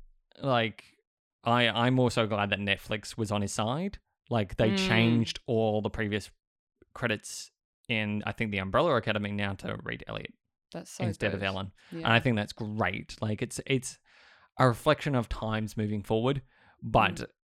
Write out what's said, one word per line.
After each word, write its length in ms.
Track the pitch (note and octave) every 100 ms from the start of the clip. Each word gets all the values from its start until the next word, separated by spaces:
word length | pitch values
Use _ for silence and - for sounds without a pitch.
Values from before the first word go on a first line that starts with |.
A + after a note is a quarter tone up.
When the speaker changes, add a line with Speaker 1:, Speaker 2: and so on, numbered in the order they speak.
| - _ _ -
Speaker 1:
like, 420 | C#3 A#2+ A2+ - - _ _ _ _ _
I, 240 | A#2 A#2+ A#2+
I'm 320 | G#2+ B2 B2+
also 260 | B2 A#2+ A2
glad 240 | G#2 G2+
that 80 | G2
Netflix 560 | G2+ G2 - G#2+ - -
was 140 | G#2
on 100 | G#2
his 120 | G2+
side. 460 | - A2 C#3 G3 - _ _ -
Like, 280 | A#2 G2+ -
they 140 | A2
Speaker 2:
Mm. 160 | F#2+ F#2+
Speaker 1:
changed 520 | A2+ A#2 A#2 A2+ - -
all 360 | A2+ A2 G#2+
the 80 | G#2
previous 420 | - G#2 G#2 - - _ _ _ _ _
credits 580 | - A#2+ G#2 - - - _ _ _ -
in, 360 | A2+ G#2 G#2 G#2
I 60 |
think, 200 | - A2+
the 60 | G2+
Umbrella 380 | F#2+ A#2+ E3 B2+
Academy 360 | A2 G#2+ G#2
now 220 | G2+ G2+
to 240 | G2 - A2
read 200 | - A#1+ -
Elliot 260 | G#1+ - - _ _ _
Speaker 2:
That's 180 | E3 F3+
so 120 | -
Speaker 1:
instead 300 | A2 G#2 A2
of 80 | F#2+
Speaker 2:
good. 40 | G2
Speaker 1:
Ellen. 260 | F#2+ G2 - -
Speaker 2:
Yeah. 80 | E3+
Speaker 1:
And 80 | D#3+
I 120 | A#2
think 160 | B2+ A2
that's 160 | G#2
great. 640 | - G#2+ G#2+ - - - -
Like, 200 | G#2+ G#2+
it's, 200 | A#2 - -
it's 320 | C3+ - - _ _ - - _ -
a 100 | B2+
reflection 460 | A2+ D#3 D3 D3+ C3
of 140 | A2+
times 480 | - A2 A2 G#2+ -
moving 240 | G#2+ G#2+
forward. 380 | G2 A2 A#2+ C#3+ - _ _ _
But 320 | A#2 A2+ G2+ E2+
Speaker 2:
Mm. 100 | A#1 _